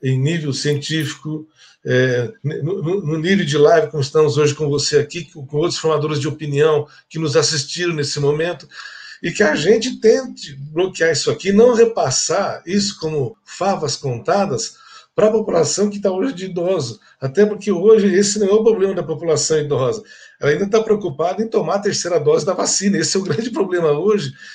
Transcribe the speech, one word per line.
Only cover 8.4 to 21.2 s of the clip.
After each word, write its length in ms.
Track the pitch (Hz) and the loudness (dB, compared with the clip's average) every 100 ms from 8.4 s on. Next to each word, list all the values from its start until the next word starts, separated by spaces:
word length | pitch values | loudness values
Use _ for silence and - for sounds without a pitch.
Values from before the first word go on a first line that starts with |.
| 170 175 - - - - - - | -2 -6 -12 -20 -20 -20 -20 -10
e 80 | - | -8
que 120 | - | 0
a 120 | 151 | 0
gente 460 | 151 160 233 254 - | 2 2 2 2 0
tente 560 | 220 262 247 - - 135 | 2 2 0 -12 -16 -16
bloquear 540 | 143 156 190 185 165 | -8 -4 -4 0 0
isso 200 | 147 147 | 0 -2
aqui, 220 | 131 185 | -2 2
não 220 | 202 247 | 6 6
repassar 880 | 226 226 208 151 127 - 175 175 107 | 6 4 4 -2 0 0 -2 -2 -6
isso 340 | - 202 - - | -4 -2 -2 -6
como 380 | 160 151 117 - | -6 -4 -4 -8
favas 500 | _ - 185 180 151 | _ -4 -2 -2 -4
contadas 840 | - 139 120 - 196 185 120 - - - - _ | -4 -6 -4 0 0 0 -2 -6 -12 -20 -20 _
para 120 | - 214 | 2 2
a 40 | |
população 600 | 220 202 175 147 - 208 | 2 0 2 2 2 -2
que 100 | 202 | 0
tá 100 | 202 | -2
hoje 220 | 185 - | -2 -2
de 140 | 175 190 | -4 -8
idoso. 520 | 175 175 185 120 113 _ _ | -4 -2 -2 -2 -10 _ _
Até 240 | 135 185 | -4 2
porque 260 | 208 208 214 | 2 2 -4
hoje 360 | 190 202 220 196 | 2 6 6 6
esse 240 | 180 202 214 | 4 2 0
não 100 | 190 | 2
é 40 | |
o 120 | 220 | 4
problema 300 | 220 202 190 | 4 2 0
da 80 | 175 | -2
população 560 | 147 156 170 147 - 156 | -6 -4 -2 0 0 0
idosa. 440 | 143 135 127 107 - - - _ | 0 0 0 -4 -10 -20 -20 _
Ela 120 | 139 | 0
ainda 180 | 160 202 | 0 2
tá 120 | 220 | 0
preocupada 600 | 226 202 180 135 | 2 0 -2 -4